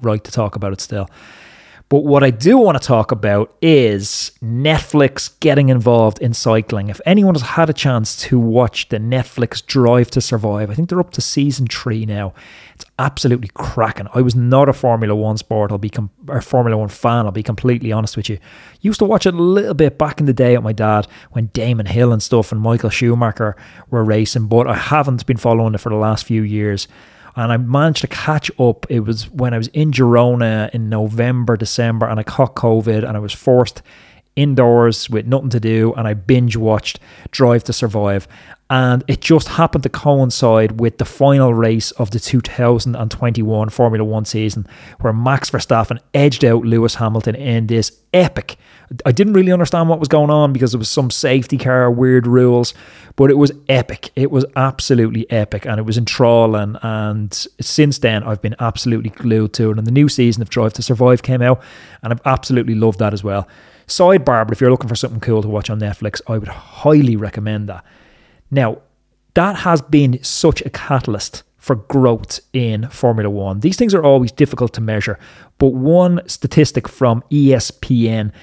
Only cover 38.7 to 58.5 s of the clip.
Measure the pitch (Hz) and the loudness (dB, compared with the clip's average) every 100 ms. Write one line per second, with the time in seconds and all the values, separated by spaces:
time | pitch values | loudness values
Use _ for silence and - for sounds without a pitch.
38.7 | 127 127 127 127 - - 160 - - 165 | 0 2 0 0 -2 2 2 2 -2 0
39.7 | 156 131 - 147 139 127 - 123 110 110 | 0 -4 -2 0 2 0 0 2 4 2
40.7 | 113 113 - - - 139 139 131 117 113 | 0 -4 -2 -6 0 4 4 4 2 0
41.7 | 113 - - 104 113 - 127 - - 120 | 0 -4 -6 -4 -6 -2 -2 -2 0 2
42.7 | 117 123 120 110 - 120 117 110 110 107 | 2 -2 -6 -6 -4 -4 -2 -2 -2 -2
43.7 | - 120 110 107 110 104 110 107 107 101 | 0 0 0 -2 -4 -4 -4 -4 -6 -10
44.7 | - - - 120 110 123 139 - 127 - | -16 -20 -6 -2 0 0 -2 -2 -4 0
45.7 | 113 113 117 _ 143 143 120 127 117 113 | 0 0 -6 _ 0 2 2 2 2 2
46.7 | 113 113 - 113 110 113 117 139 113 110 | 2 0 -2 -4 -2 -4 -4 -2 -2 0
47.7 | 117 104 - _ 180 175 - - - _ | 0 -2 -8 _ 2 2 -2 -10 -16 _
48.7 | _ - 127 143 127 202 196 185 180 160 | _ -18 -4 0 2 4 4 4 2 2
49.7 | 170 165 160 147 151 147 151 147 127 123 | 0 0 0 2 2 4 4 2 2 0
50.7 | 117 110 - 123 - 135 135 117 123 127 | -2 -4 -2 -2 -2 0 0 0 -2 0
51.7 | 127 123 120 127 127 120 123 123 120 120 | 2 2 2 4 4 4 4 4 4 0
52.7 | - - - - - 139 143 143 143 - | -8 -20 -20 -6 2 4 6 2 0 -2
53.7 | 131 - - - - 139 139 135 135 135 | -2 -2 -10 -10 -4 0 0 -2 -2 -2
54.7 | - - 127 110 113 - 113 104 101 - | -2 0 2 2 -2 -2 -2 -2 -6 -6
55.7 | 110 110 110 117 - 120 117 113 107 104 | -4 -2 -2 -2 2 4 4 4 2 -4
56.7 | 110 113 110 107 107 104 - - - - | -6 -6 -4 -4 -4 -6 -10 -12 -12 -4
57.7 | - 147 135 123 107 110 107 110 | 2 2 2 -2 -2 -4 -6 -6